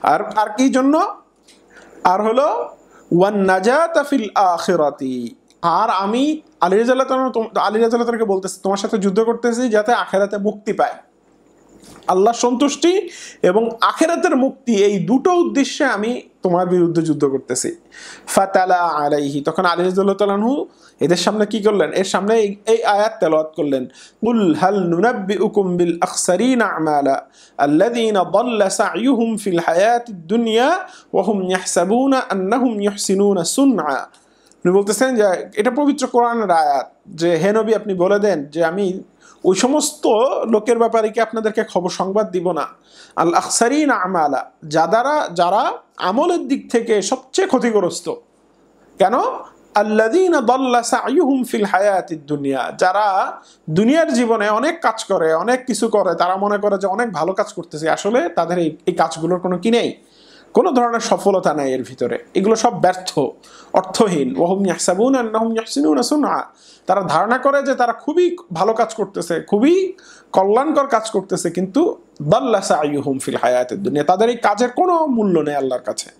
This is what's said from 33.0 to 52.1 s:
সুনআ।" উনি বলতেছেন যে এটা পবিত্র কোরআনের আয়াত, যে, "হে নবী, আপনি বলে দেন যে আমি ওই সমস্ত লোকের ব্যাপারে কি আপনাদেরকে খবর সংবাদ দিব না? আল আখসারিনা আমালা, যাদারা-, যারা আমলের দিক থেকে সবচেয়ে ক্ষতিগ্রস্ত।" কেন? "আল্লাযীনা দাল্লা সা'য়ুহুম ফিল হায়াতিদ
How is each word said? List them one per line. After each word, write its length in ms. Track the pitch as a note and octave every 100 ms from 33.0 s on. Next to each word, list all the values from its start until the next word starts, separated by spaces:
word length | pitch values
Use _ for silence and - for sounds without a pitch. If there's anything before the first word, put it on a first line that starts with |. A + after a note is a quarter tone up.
| - G3 G3+ F#3+
সুনআ।" 500 | E3+ - C#4 G#3+ D3 C3 F#2 _ _ _ _ _ F3
উনি 60 |
বলতেছেন 440 | F#3+ G3+ G#3 C4 B3
যে 360 | G#3 E3+ - -
এটা 160 | G#3+
পবিত্র 360 | B3 C#4+ D4 B3+
কোরআনের 440 | A#3+ A#3+ A#3 G3+
আয়াত, 400 | E3 D3+ C#3 A#2 _ -
যে, 280 | D#3 E3+ E3
"হে 160 | F#3+
নবী, 220 | G#3+ G3
আপনি 200 | G#3 G#3
বলে 260 | F#3 F3 G3+
দেন 260 | G#3 E3+ C#3+
যে 200 | D3+ E3
আমি 380 | F3+ G3 F#3 - _ - _
ওই 120 | - F#3+
সমস্ত 520 | B3+ D4 C#4+ - A3 A3 C4 G4 A3+
লোকের 300 | A3 G#3+ A#3+
ব্যাপারে 320 | A3+ A3+ G#3+
কি 120 | G#3+
আপনাদেরকে 420 | A3+ A3+ A3 G#3+
খবর 260 | G#3+ F#3+ F3+
সংবাদ 420 | F3 F#3 G3 G#3
দিব 200 | F#3 F3
না? 160 | D#3+ - - _ - - -
আল 180 | E3
আখসারিনা 600 | F3 - - A#3 D4 D4
আমালা, 580 | A3 F#3 F#3 D3 C3 - _ D#3+
যাদারা-, 640 | D#3 E3 A3 C4 D4+ -
যারা 400 | F3 F3 G3+ D#4 A#4+ _ -
আমলের 500 | F3+ G#3+ F4 F4 B3+
দিক 240 | C4 -
থেকে 300 | A#3 A3+ G#3+
সবচেয়ে 460 | F#3+ C4 - - F#4+
ক্ষতিগ্রস্ত।" 640 | B3 A#3 G#3 F3 E3+ D#3+ - _ _ _ _ _ _ _ -
কেন? 160 | G3 B3+ A4+ - - _ _ G#3
"আল্লাযীনা 640 | G#3+ G#3+ A3+ D#4+ F#4 D#4
দাল্লা 420 | A3+ C4 C4 A#3+
সা'য়ুহুম 600 | A#3 A#3+ G3+ C#4 C#4 C#4
ফিল 220 | A3+ A#3 G3
হায়াতিদ 600 | F3+ G3+ F#3+ E3+